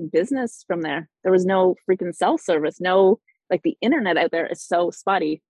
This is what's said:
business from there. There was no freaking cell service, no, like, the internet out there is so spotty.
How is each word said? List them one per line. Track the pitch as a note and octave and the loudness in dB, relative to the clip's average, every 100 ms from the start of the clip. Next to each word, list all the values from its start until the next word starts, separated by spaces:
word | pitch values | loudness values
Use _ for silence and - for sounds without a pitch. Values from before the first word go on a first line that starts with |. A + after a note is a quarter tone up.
| D#3+ | -2
business | D#3+ G#3+ C4+ A#3 - - | -2 -2 -2 -6 -8 -8
from | E3+ | -6
there. | D#3 D3+ D#3+ _ | -4 -6 -10 _
There | F#3+ | 2
was | F#3 F#3 | 2 2
no | F#3+ F#3 - - | 2 2 0 -2
freaking | F#3 F3+ - | -4 -4 -2
cell | F#3 E4 | -2 0
service, | - D#3 D3+ - | 0 0 -2 -4
no, | F3+ F#3+ F#3+ - _ _ - | 0 4 4 2 _ _ -4
like, | F3+ | -2
the | E3 - | -2 -2
internet | A3+ D#4 G3 D#3+ | 0 0 0 0
out | E3 | 0
there | E3 D#3 | -2 -4
is | F3 | -8
so | - F3 F3 | -4 -2 -2
spotty. | - - G3 D#3 D#3 | -4 -2 -2 -2 -6